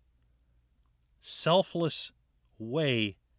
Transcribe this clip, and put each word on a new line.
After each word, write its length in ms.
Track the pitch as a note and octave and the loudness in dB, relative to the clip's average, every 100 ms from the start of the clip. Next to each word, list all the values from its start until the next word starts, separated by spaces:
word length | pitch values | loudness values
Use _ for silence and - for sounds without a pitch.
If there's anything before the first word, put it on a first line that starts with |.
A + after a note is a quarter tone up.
| _ _ _ _ _ _ _ _ _ _ _ _ | _ _ _ _ _ _ _ _ _ _ _ _
selfless 920 | - - D#3+ F#3 F3+ E3+ D#3+ - - - _ _ _ - | -8 -2 2 2 2 -2 -2 -2 -6 -12 _ _ _ -14
way 600 | A2+ D3 D3 A#2+ G#2 - _ | -6 0 2 2 0 -4 _